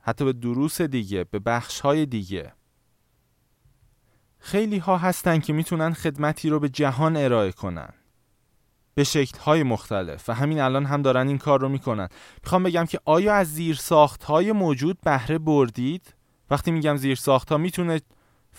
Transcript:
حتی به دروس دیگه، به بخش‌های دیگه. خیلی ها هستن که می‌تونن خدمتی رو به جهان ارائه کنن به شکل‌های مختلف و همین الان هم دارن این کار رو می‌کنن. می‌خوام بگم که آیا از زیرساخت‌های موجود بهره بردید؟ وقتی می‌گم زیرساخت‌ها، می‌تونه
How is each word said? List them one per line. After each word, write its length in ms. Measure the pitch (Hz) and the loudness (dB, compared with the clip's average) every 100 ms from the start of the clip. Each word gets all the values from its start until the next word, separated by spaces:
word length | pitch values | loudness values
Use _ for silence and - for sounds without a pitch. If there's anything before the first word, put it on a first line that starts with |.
حتی 240 | - - 135 | -6 -2 -2
به 80 | |
دروس 480 | 123 120 120 151 - | -2 -4 -2 -2 -2
دیگه، 440 | 160 127 98 98 87 | -2 -2 -2 -4 -4
به 80 | 104 | -6
بخش‌های 640 | 117 120 - - 143 156 147 | -2 -2 -4 -4 0 0 0
دیگه. 480 | 113 92 95 71 - _ _ _ _ _ _ _ _ _ _ _ _ _ _ _ _ _ _ | -4 -6 -10 -12 -18 _ _ _ _ _ _ _ _ _ _ _ _ _ _ _ _ _ _
خیلی 380 | - 202 220 202 | -4 -2 0 -2
ها 200 | 180 180 | 0 0
هستن 420 | 185 - 180 165 | 0 0 0 0
که 140 | 151 | 0
می‌تونن 400 | 151 165 165 160 | -2 -2 -2 -2
خدمتی 560 | 160 160 143 147 151 156 | -2 -4 -2 -2 -2 -2
رو 100 | 151 | 0
به 100 | 147 | 0
جهان 480 | 131 143 127 160 156 | 0 -2 0 0 2
ارائه 340 | 135 117 95 | 2 2 0
کنن 380 | - 95 82 57 - _ _ _ _ _ _ _ _ _ | -4 -8 -10 -12 -20 _ _ _ _ _ _ _ _ _
به 100 | - | -2
شکل‌های 600 | 139 156 135 - 151 160 | 0 0 -2 -2 2 2
مختلف 640 | 135 110 - 101 87 76 - | 2 -2 -4 -6 -6 -8 -6
و 40 | |
همین 280 | 117 147 156 | -2 -2 0
الان 240 | 131 135 139 | 0 0 0
هم 160 | 143 | 0
دارن 260 | 135 127 135 | 2 2 2
این 100 | 139 | 0
کار 220 | 151 135 | 2 2
رو 100 | 135 | 2
می‌کنن. 400 | 135 135 107 90 - - - | -2 -4 -4 -6 -12 -20 -16
می‌خوام 200 | - 180 | -2 0
بگم 220 | 185 170 165 | 2 0 -2
که 140 | - - | -2 2
آیا 280 | 160 208 | 2 4
از 200 | 202 170 | 2 0
زیرساخت‌های 960 | 151 165 151 - 160 147 - - 156 202 | -2 -4 -4 4 6 6 4 0 2 2
موجود 500 | 214 175 131 156 196 | 2 0 0 -2 -2
بهره 360 | 165 139 117 160 | 0 0 0 -2
بردید؟ 760 | 156 147 123 117 127 180 - _ _ _ - | 2 4 2 0 -4 -6 -10 _ _ _ -4
وقتی 220 | 143 170 | -2 0
می‌گم 240 | 165 151 143 | 0 0 0
زیرساخت‌ها، 640 | 135 131 - 131 - 151 | 0 0 2 2 2 -2
می‌تونه 440 | 175 180 170 160 - _ _ _ _ | 0 -2 -2 -2 -6 _ _ _ _